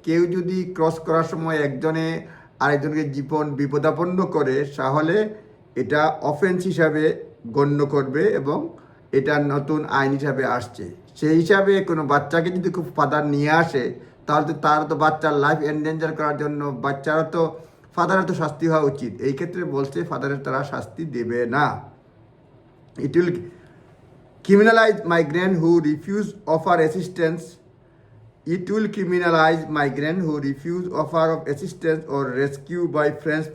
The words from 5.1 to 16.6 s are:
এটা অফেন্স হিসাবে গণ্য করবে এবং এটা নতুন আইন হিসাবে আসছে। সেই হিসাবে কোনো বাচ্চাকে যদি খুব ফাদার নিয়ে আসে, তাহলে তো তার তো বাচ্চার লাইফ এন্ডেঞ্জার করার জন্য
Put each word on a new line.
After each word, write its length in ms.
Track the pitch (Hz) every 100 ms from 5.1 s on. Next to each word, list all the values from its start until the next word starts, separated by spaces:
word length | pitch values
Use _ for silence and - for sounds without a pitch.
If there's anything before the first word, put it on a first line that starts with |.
| 202 214 - - - - -
এটা 200 | 120 151 156 - 143
অফেন্স 300 | 147 190 180 185
হিসাবে 340 | 165 160 156 156 - - - 117 113
গণ্য 220 | 143 143 139
করবে 280 | 143 131 139 202 175
এবং 180 | 139 170 330 - - - - 135
এটা 160 | 135 143 143
নতুন 280 | 139 139 151 - 139
আইন 120 | 143 139
হিসাবে 260 | 147 131 123 101
আসছে। 280 | - - 87 - - -
সেই 180 | 156 160
হিসাবে 320 | 170 196 196 196 185
কোনো 140 | 165 143
বাচ্চাকে 380 | 143 143 165 170 180
যদি 140 | 180 175
খুব 100 | 156 -
ফাদার 280 | 143 151 147
নিয়ে 160 | 143 147 160
আসে, 220 | 165 135 120 - - - -
তাহলে 200 | 151 151
তো 40 | 151
তার 160 | 156 151 156
তো 40 | 147
বাচ্চার 300 | 156 156 156 147
লাইফ 160 | 143 156 151
এন্ডেঞ্জার 400 | 151 151 160 156 156
করার 180 | 151 143
জন্য 180 | 147 147